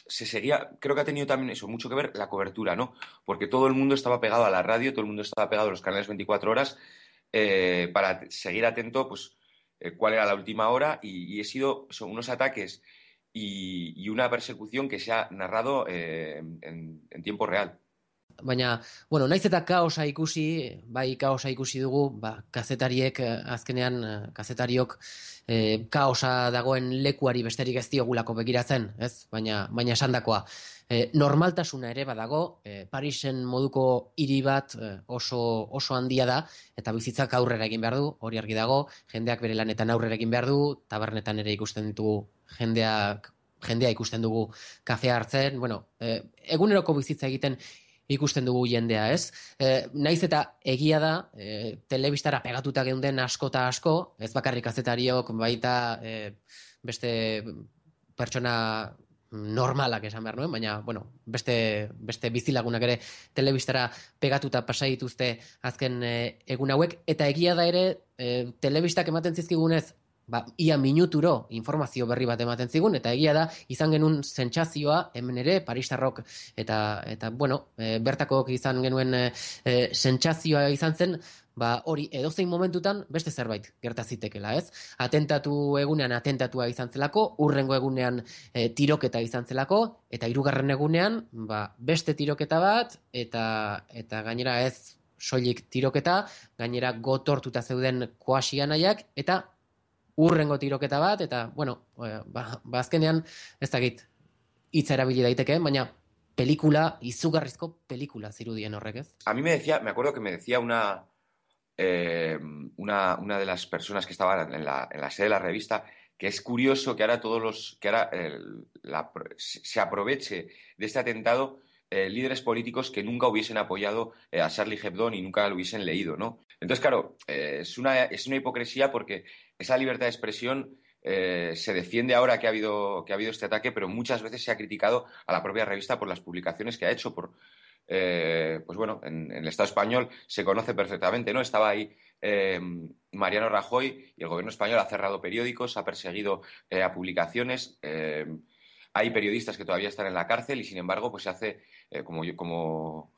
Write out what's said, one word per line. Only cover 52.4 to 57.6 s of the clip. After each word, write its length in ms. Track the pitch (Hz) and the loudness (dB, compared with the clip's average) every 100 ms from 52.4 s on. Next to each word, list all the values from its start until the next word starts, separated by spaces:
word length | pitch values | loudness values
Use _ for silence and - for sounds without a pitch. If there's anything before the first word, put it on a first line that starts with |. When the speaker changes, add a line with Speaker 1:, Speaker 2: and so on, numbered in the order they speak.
| 127 123 135 135 131 | -2 -4 0 0 0
Speaker 2:
geunden 320 | 131 139 135 | 0 0 0
asko 300 | 127 - 135 | 0 -2 -2
eta 140 | 131 127 | 2 0
asko, 480 | 127 170 165 180 - | 2 2 2 0 -8
ez 100 | 113 | -4
bakarrik 300 | 135 139 123 | -2 0 -2
kazetariok, 680 | 117 123 123 120 127 127 120 | -2 -2 0 2 2 2 0
baita, 640 | 113 113 117 123 123 120 113 | 0 2 2 2 2 0 -4
eh, 360 | 113 110 104 107 _ - - _ 117 | -8 -10 -10 -14 _ -20 -20 _ -12
beste 560 | - 120 113 110 107 110 65 | -6 -2 0 0 -2 -6 -12